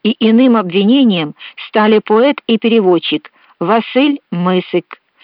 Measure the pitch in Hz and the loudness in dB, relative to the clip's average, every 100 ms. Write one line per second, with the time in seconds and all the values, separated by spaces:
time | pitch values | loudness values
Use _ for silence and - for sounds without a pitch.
0 | 208 - 220 226 262 226 180 180 202 269 | -6 -2 2 4 4 2 0 -2 2 2
1 | 247 180 151 - - - - 220 214 214 | 2 0 -4 -10 -20 -20 -6 0 2 2
2 | - 214 269 277 - 226 233 226 185 170 | 2 2 2 -2 -4 -2 0 0 2 0
3 | - 151 - _ _ _ 170 226 - 247 | -2 -8 -8 _ _ _ -2 -2 -2 0
4 | 294 285 - 175 180 180 - 180 - - | 0 -2 -6 -4 -2 -2 -2 -6 -8 -18
5 | _ _ | _ _